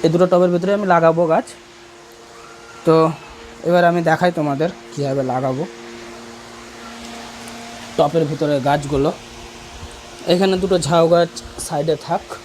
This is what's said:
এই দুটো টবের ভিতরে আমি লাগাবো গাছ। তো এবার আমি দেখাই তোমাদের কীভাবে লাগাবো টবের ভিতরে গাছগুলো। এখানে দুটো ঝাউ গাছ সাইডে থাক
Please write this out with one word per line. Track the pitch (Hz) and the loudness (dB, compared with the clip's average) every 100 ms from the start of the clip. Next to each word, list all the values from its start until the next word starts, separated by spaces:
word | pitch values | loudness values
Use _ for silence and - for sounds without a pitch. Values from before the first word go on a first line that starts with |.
এই | 165 | 2
দুটো | 170 180 | 4 4
টবের | 180 180 | 4 4
ভিতরে | 175 185 202 | 2 0 0
আমি | 196 | 4
লাগাবো | 170 165 165 170 | 4 6 4 2
গাছ। | 165 233 - - - - - - - - - - - - - - | 2 0 -14 -20 -20 -20 -20 -20 -20 -20 -20 -20 -20 -20 -4 4
তো | 160 160 151 - - - - 165 | 4 4 0 -12 -18 -18 -8 2
এবার | 175 175 | 4 4
আমি | 175 165 | 4 2
দেখাই | 160 180 170 | 2 2 2
তোমাদের | 151 139 160 - - | -2 0 -2 -4 -14
কীভাবে | - 143 135 131 | -6 -2 -2 0
লাগাবো | 127 135 131 160 - - - - - - - - - - - - - 233 233 - - - - - - - - | 0 -2 -2 -6 -10 -16 -16 -16 -16 -16 -16 -18 -18 -18 -18 -16 -14 -14 -14 -14 -16 -14 -14 -14 -14 -8 0
টবের | 147 165 156 | 2 4 0
ভিতরে | 151 151 143 131 | 0 0 2 2
গাছগুলো। | 147 143 143 143 - - - - - - - - - - - - | 0 0 0 0 0 -12 -18 -18 -18 -18 -16 -16 -16 -18 -12 0
এখানে | 175 190 185 | 2 2 2
দুটো | 185 185 143 | 2 0 2
ঝাউ | 170 165 | 4 6
গাছ | 170 170 - - - - | 4 2 -2 -14 -12 -6
সাইডে | 151 151 151 - | -4 -2 -2 -2
থাক | 220 - - | -4 -4 -16